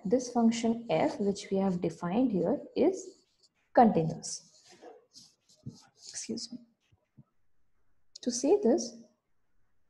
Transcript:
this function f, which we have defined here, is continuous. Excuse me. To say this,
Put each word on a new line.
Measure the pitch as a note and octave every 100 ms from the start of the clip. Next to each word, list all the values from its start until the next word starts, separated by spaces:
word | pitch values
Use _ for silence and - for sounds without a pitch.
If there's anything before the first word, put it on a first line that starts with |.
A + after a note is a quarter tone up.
| F#3
this | B3+ -
function | A#3+ A3+ - A3+ A3+ -
f, | D#3+ D#4 -
which | G3+ G3 -
we | F#3+
have | G3 F3+
defined | F3 - F3 G#3+ C4
here, | F#3+ E3+ C#4+ - -
is | D4+ - - - _ _ _ _ _ -
continuous. | A3+ F3 D#3+ - - - - - - - - - _ - - _ _ _ - - - _ -
Excuse | - - A#3 -
me. | - - _ _ _ _ - - _ _ _ _ _ _ _ _ -
To | B3+
say | - C#4 G4+
this, | A#3 D4 - - - _ _ _ _ _ _ _